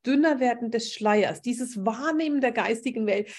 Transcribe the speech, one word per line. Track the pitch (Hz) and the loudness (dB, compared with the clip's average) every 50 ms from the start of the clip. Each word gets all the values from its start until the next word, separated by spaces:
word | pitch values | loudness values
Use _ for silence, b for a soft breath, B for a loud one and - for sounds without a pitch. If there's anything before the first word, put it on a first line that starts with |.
| - | -2
Dünnerwerden | 240 269 285 302 320 302 254 254 247 240 240 240 226 | 2 4 4 4 4 4 2 2 2 0 0 -2 -2
des | 226 233 226 - - | -2 -2 -2 -4 -6
Schleiers, | - 214 214 208 214 196 113 - - - | -2 2 4 4 4 4 2 0 -4 -6
dieses | 240 247 233 254 254 247 214 190 | -6 -4 -4 -6 -8 -6 -4 -2
Wahrnehmen | 226 220 220 277 311 311 311 320 311 294 285 | -2 -2 -2 -2 -2 0 0 0 0 0 0
der | 262 247 233 | 0 0 0
geistigen | 233 208 196 233 226 - 262 254 240 220 | 0 0 0 -2 -2 -4 -4 -4 -2 0
Welt, | 208 196 202 208 B B | 0 0 0 -2 B B